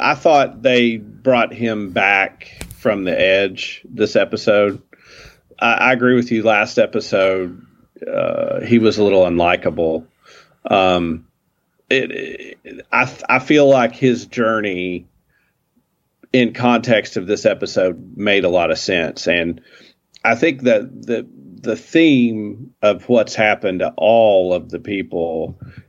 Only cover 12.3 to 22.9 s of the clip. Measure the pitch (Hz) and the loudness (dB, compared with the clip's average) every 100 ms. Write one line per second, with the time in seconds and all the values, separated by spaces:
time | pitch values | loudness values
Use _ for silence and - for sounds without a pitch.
12.3 | - - - - - - 120 127 - - | -14 -20 -20 -20 -20 -4 -2 -2 -6 -2
13.3 | 127 - 151 139 135 139 - 131 113 98 | -2 2 4 6 4 2 0 0 0 -4
14.3 | 123 113 110 104 90 92 90 - _ _ | -4 -2 0 -2 -4 -6 -8 -12 _ _
15.3 | _ _ _ _ _ _ _ _ _ _ | _ _ _ _ _ _ _ _ _ _
16.3 | 127 120 117 123 120 123 107 - 110 92 | 0 0 0 0 0 2 0 -2 -8 -6
17.3 | 104 110 95 98 - 92 - 92 85 104 | -2 -2 -2 -4 -2 -2 -2 -12 -6 -2
18.3 | 98 90 90 82 78 - 90 78 - - | 0 0 0 0 -2 -2 -2 -4 -4 -2
19.3 | 87 85 80 _ - _ _ _ _ 110 | 0 -2 -6 _ -20 _ _ _ _ -2
20.3 | 120 165 135 123 107 - - 110 113 - | 0 0 0 0 0 -2 -12 -8 -8 -8
21.3 | - 69 90 113 107 - 165 165 135 117 | -18 -20 -12 -8 -8 -2 2 4 4 2
22.3 | 110 104 104 131 _ 104 | -2 -8 -12 -18 _ 0